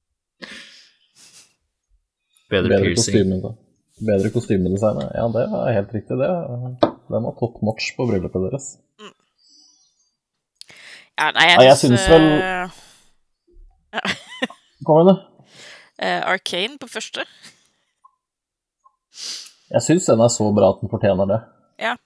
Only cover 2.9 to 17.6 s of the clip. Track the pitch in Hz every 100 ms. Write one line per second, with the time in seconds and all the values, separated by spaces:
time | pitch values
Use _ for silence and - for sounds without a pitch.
2.9 | 87 117 104 95 92 95 - _ _ _
3.9 | _ 110 98 104 117 - 101 90 95 107
4.9 | 90 67 - 117 113 202 214 - 107 101
5.9 | 107 - 127 143 180 151 123 127 127 -
6.9 | - _ 110 117 - 117 - 107 - -
7.9 | - 127 98 82 92 95 139 - - _
8.9 | _ 208 _ _ _ _ _ _ _ _
9.9 | _ _ _ _ _ _ _ - - -
10.9 | - _ - 151 - 165 175 127 139 143
11.9 | 120 - 165 156 151 185 185 180 - -
12.9 | _ _ _ _ _ _ - - _ _
13.9 | 220 - - - - - - _ _ -
14.9 | 156 180 190 - _ _ - - - _
15.9 | - 190 180 - 185 - 175 208 285 240
16.9 | 226 - - - _ - _